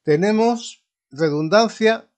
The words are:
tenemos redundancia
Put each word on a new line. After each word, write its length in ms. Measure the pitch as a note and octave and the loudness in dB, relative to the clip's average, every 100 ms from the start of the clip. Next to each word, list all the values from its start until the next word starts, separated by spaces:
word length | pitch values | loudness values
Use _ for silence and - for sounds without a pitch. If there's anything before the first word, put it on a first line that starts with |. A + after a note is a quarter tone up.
tenemos 840 | - D3+ G3 G#3+ A3+ A#3 - - _ _ _ | 0 0 0 0 0 -2 -8 -20 _ _ _
redundancia 960 | C3 D#3+ D3 D#3 G#3 A3+ - A3 A3+ - | -4 -4 -2 2 2 2 0 0 0 -8